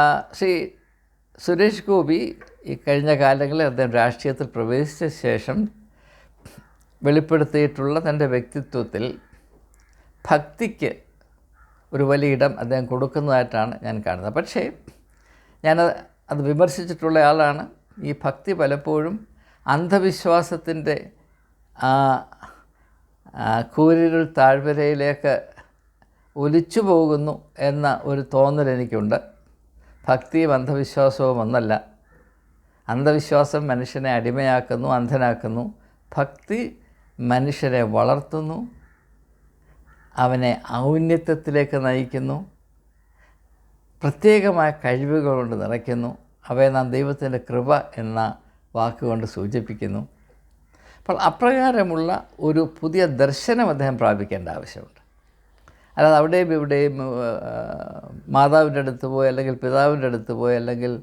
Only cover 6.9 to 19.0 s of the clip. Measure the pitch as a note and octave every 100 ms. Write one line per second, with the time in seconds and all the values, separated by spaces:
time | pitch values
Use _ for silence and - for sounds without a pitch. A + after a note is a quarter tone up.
6.9 | - C#3 D3+ D#3 D#3+ D3 D3+ D3 D3 C#3
7.9 | D#3 E3 D3 C#3+ B2 A#2+ C#3+ C3+ B2+ A2
8.9 | F#2+ A#2+ - _ _ _ _ _ _ _
9.9 | _ _ _ - D3+ D3+ - A3+ - C#3+
10.9 | - _ _ _ _ _ _ _ _ _
11.9 | C#3 C3+ C#3+ C#3+ C3+ C#3 - A#2+ C3 A#2+
12.9 | B2+ C3+ D#3 D3 C3 A#2+ A2+ A2 - A2+
13.9 | A2 G#2+ F2+ G2+ B2 - A3+ B3+ - -
14.9 | - _ _ _ _ _ _ D#3 E3 E3+
15.9 | - - _ - D3 C#3+ D3 F3+ - F3
16.9 | E3 D#3+ D#3+ D3 D#3 D3 D3 - - _
17.9 | - D3 C#3+ C#3 C3+ - F3+ C#3 C#3+ D3
18.9 | D#3